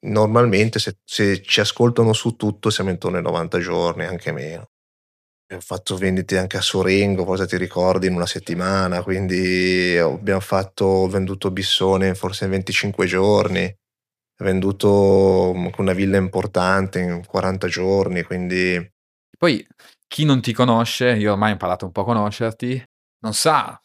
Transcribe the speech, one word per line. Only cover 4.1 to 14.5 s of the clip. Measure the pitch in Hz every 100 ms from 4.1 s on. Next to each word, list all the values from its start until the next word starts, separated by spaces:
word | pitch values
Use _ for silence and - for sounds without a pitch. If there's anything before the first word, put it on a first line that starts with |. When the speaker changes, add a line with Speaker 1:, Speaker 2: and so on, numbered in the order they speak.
| 87 85
Speaker 1:
meno. | 73 73 85 107 _ _ _ _ _ _ _ -
Ho | 92
fatto | - 92 - 95
vendite | 95 95 92 92
anche | 92 -
a |
Sorengo, | - 98 92 98 101 95
forse | 90 95 92
ti | 92
ricordi, | 90 90 92 92 92
in |
una | 90 87
settimana, | 92 - 85 92 98 92 90
quindi | 90 92 95 92 92 92 90 92 90 87
abbiamo | 82 82 101 95
fatto, | 98 95 95 -
ho | 98 95 95
venduto | 95 95 95 101
Bissone | 92 95 - 95 95 95
forse | 90 95 98
in | 98
venticinque | 95 92 92 101 - 92
giorni, | 92 101 104 95 92 92 - _ _ _ _ _ -
venduto, | 95